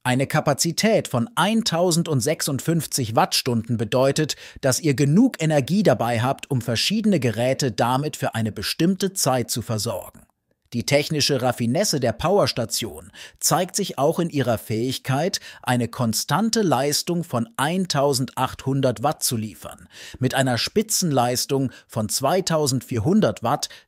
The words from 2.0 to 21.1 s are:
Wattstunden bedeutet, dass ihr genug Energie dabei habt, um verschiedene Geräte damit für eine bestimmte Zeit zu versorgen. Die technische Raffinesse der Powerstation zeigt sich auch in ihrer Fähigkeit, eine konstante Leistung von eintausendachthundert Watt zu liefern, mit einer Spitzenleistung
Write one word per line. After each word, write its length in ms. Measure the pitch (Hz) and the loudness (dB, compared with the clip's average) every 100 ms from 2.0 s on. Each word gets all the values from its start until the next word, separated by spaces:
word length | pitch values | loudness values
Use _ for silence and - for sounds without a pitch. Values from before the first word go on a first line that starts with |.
| 165 139 110 156 - 135 - 165 - - 110 120 | 0 0 0 -2 -2 -4 0 -2 -2 -4 0 2
Wattstunden 640 | 185 - - 117 101 117 | 2 0 0 -2 -2 -2
bedeutet, 580 | 113 127 135 139 151 - - - | 0 2 2 2 -2 -4 -14 -2
dass 180 | 135 123 | 0 2
ihr 160 | 156 123 | 2 2
genug 440 | 139 165 262 - | 4 6 4 2
Energie 440 | 160 151 123 190 | 2 2 2 2
dabei 400 | 170 120 117 120 | 4 4 2 2
habt, 260 | 123 139 - | 0 -2 -2
um 100 | 131 | -2
verschiedene 600 | 120 113 - 214 214 180 | 0 -2 0 0 2 2
Geräte 520 | 123 107 127 135 135 | 2 0 0 0 -2
damit 460 | 104 120 131 151 - | 0 2 2 0 -4
für 160 | 127 | -4
eine 180 | 113 110 | -2 -2
bestimmte 600 | 104 98 - 165 190 196 | -4 -6 0 0 0 -2
Zeit 380 | 190 143 127 113 | -2 0 0 -2
zu 100 | 123 | -6
versorgen. 600 | - 110 110 92 - - - _ _ _ _ | -4 -4 -4 -6 -10 -18 -20 _ _ _ _
Die 140 | 120 - | -6 2
technische 560 | 147 143 156 - 139 | 2 2 0 0 0
Raffinesse 560 | 127 - 117 147 208 151 | 0 0 0 0 0 0
der 140 | 120 | 0
Powerstation 1000 | - 156 196 139 - 113 - 110 78 90 - - - | 0 0 2 2 0 -4 -4 -6 -10 -18 -20 -20 -6
zeigt 360 | - 156 180 - | 0 2 0 -4
sich 240 | 196 - | -4 0
auch 180 | 143 165 | 0 2
in 140 | 170 | -2
ihrer 260 | 143 123 110 | 0 0 -2
Fähigkeit, 840 | - 110 123 123 - 135 151 - - - | -2 -4 -2 -4 -2 0 0 -4 -8 -8
eine 260 | - 123 117 | -2 0 0
konstante 760 | - 117 107 - 151 226 226 | -2 -2 -2 0 0 2 0
Leistung 600 | 190 127 143 147 - 175 | 2 2 0 -2 -2 -4
von 240 | 165 123 120 - | -2 -4 -4 -2
eintausendachthundert 1500 | 139 185 180 147 139 131 127 - 131 - - 139 131 104 | -2 0 -2 0 2 0 -2 -2 -4 -4 -2 0 0 0
Watt 180 | 139 160 | -2 -2
zu 160 | - 117 | -4 -4
liefern, 500 | 107 - - - - - - - | -6 -10 -16 -18 -20 -20 -20 -4
mit 160 | 127 | -2
einer 240 | 127 135 117 | 0 0 0
Spitzenleistung 1120 | - 208 220 - 175 | 0 -2 0 -2 0